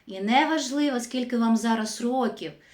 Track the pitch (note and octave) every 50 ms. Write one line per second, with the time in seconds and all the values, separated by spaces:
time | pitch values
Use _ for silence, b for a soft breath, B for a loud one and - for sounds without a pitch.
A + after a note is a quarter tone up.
0 | B - F#3+ F#3+ G3 G#3 A#3+ C4+ D4+ D4+ D#4+ D#4 C#4 B3 C4+ D4 D4 C#4+ C4 A#3+
1 | A#3 - - B3+ B3 B3 B3 A#3 A#3 A3+ A3+ A3 A3 A#3 A3+ A3+ A3 G#3+ - -
2 | A3+ A#3+ B3+ C4 B3 A3 G#3+ - F#3 D#3 D3 B B B